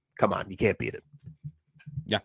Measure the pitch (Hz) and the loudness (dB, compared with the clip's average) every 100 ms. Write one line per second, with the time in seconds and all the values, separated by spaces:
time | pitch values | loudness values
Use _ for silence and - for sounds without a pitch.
0 | _ - 107 95 - 95 110 - - - | _ 2 2 2 -2 2 2 2 -2 -6
1 | - - - - 147 - _ - - - | -12 -20 -20 -14 -14 -14 _ -20 -10 -8
2 | - 107 | 0 -2